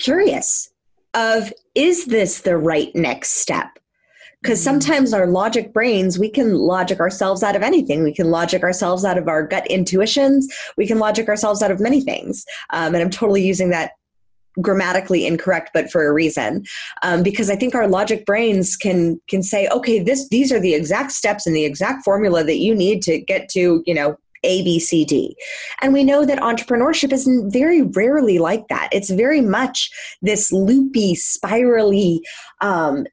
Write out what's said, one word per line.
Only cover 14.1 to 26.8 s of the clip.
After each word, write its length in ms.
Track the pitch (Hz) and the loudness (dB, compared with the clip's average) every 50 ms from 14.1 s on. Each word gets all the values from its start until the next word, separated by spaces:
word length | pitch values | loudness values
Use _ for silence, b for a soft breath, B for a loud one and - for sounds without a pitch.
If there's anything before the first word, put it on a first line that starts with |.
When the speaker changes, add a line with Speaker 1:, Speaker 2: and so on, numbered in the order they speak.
| _ _ _ _ _ _ _ _ _ - | _ _ _ _ _ _ _ _ _ -4
Speaker 1:
grammatically 640 | 175 202 190 196 185 180 180 190 185 - 185 165 - | -2 0 0 0 0 0 -2 -2 -2 0 0 0 0
incorrect, 440 | - 170 165 - 185 185 165 160 - - | 0 -2 -2 0 -2 -2 -2 -4 -4 -2
but 160 | 165 143 - | -2 -2 0
for 160 | - 170 151 | 0 0 2
a 60 | 147 | 2
reason. 540 | 147 156 165 156 151 143 117 107 156 202 202 B B B B B B B - | 2 2 2 0 0 -2 -4 -4 -4 -6 -8 B B B B B B B -4
Um, 200 | 180 175 175 180 | -2 0 0 0
because 260 | 202 202 240 214 196 | 0 0 0 -2 -2
I 60 | 202 | 0
think 180 | 196 262 247 247 | 0 -2 -2 0
our 140 | 247 220 202 | 0 0 2
logic 380 | 185 185 208 208 220 214 214 | 2 0 0 0 -2 -4 -2
brains 500 | - 202 220 233 226 202 190 180 - - | -2 0 0 2 2 0 0 0 -2 -4
can, 460 | - - 202 180 180 170 170 165 165 - - | -4 -2 -2 0 0 0 0 -2 -4 -6 -6
can 140 | - 190 185 | -4 -4 -2
say, 260 | - - 202 196 - | -2 -2 0 0 0
"Okay, 280 | - 247 - 247 226 208 | 0 -2 0 0 0 0
this, 300 | 170 208 277 269 269 - | 2 0 -2 -2 -2 0
these 240 | 226 247 277 262 | 0 2 2 2
are 80 | 254 214 | 2 2
the 140 | 180 180 156 | 2 2 0
exact 400 | 151 165 151 185 233 269 269 - | 0 0 -2 -2 -2 -2 -4 -6
steps 340 | - - 208 202 208 - 175 | -4 -2 -2 -2 -2 -2 -2
and 80 | 160 | 0
the 80 | 156 151 | 0 0
exact 400 | 147 143 - 185 226 269 269 - | -2 -2 -4 -4 -4 -4 -2 -2
formula 400 | 202 196 202 214 196 170 165 156 | 0 0 2 2 2 2 2 2
that 140 | 151 156 - | 0 0 0
you 180 | 175 214 226 | 0 2 2
need 260 | 202 175 196 214 190 - | 2 2 2 0 0 0
to 140 | 175 160 - | -2 -2 -2
get 300 | - - 190 185 - - | -2 -2 -4 -4 -4 -4
to, 300 | - 185 180 180 170 165 165 | -2 0 2 4 2 2 2
you 80 | 175 170 | 0 -2
know, 240 | 151 147 147 151 - _ _ _ _ - | 0 0 -2 -2 -4 _ _ _ _ -2
A, 180 | 185 185 190 | 0 0 0
B, 160 | 180 180 170 165 | 0 0 0 0
C, 280 | 165 - 175 160 151 | 0 0 0 0 2
D." 320 | 151 147 127 - - - B B B B B B B B B | 2 0 0 0 -2 -6 B B B B B B B B B
And 120 | 269 269 269 | 0 2 2
we 100 | 277 269 | 4 4
know 220 | 269 277 285 302 | 4 4 4 2
that 140 | 269 277 269 | 2 0 0
entrepreneurship 720 | - 233 233 233 - - 247 233 | 0 -2 -2 -2 -2 -2 0 0